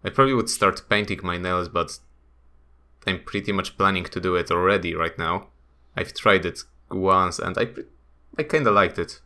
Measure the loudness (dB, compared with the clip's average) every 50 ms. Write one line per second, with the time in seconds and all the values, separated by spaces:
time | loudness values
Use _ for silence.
0 | -6 -4 2 2 2 4 4 0 0 -2 -2 2 2 2 2 0 -2 _ 0 0
1 | 0 -2 -6 -6 -4 -6 -6 -4 -4 -2 -2 -2 -2 -2 -2 -4 -4 -4 -6 -18
2 | _ _ _ _ _ _ _ _ _ _ _ _ _ _ _ _ _ _ _ _
3 | -6 -6 -6 -6 -6 -6 -6 -6 -4 -2 -4 -2 -4 -6 -2 0 2 2 2 0
4 | -4 -4 -8 -4 -2 0 0 0 0 0 0 2 4 2 2 2 0 -4 -4 -2
5 | -4 -4 -4 -4 -4 -2 -2 -4 -6 -10 _ _ _ _ _ _ _ _ _ -8
6 | -8 -8 -8 0 4 4 4 6 4 0 -6 -8 -16 _ _ _ _ _ -6 -2
7 | 2 4 4 4 4 2 -2 -4 -6 -4 -2 -2 -4 -4 -4 -14 -16 -16 -20 _
8 | _ _ _ _ _ _ -6 -6 -4 0 0 2 4 4 6 6 4 4 0 -4
9 | -8 -8 -8 -20 _